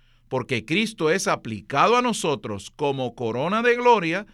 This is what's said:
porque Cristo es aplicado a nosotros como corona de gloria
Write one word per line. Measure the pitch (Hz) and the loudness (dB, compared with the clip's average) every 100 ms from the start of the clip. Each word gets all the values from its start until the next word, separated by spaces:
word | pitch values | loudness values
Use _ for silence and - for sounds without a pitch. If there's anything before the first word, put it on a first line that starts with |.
| _ _ - | _ _ -6
porque | - - 120 | -6 -2 -4
Cristo | 107 175 220 - 156 | -2 -2 -2 -2 0
es | 185 190 | 0 0
aplicado | 156 117 107 - 139 180 240 | -2 -4 -10 -4 2 4 4
a | |
nosotros | 247 208 175 127 113 101 - | 2 -2 -2 -2 -4 -10 -10
como | - 147 135 127 | -4 -2 -2 -4
corona | - 117 113 160 220 | -4 -4 -2 -2 0
de | 240 240 | 2 4
gloria | 240 220 165 180 214 | 4 4 2 -4 -6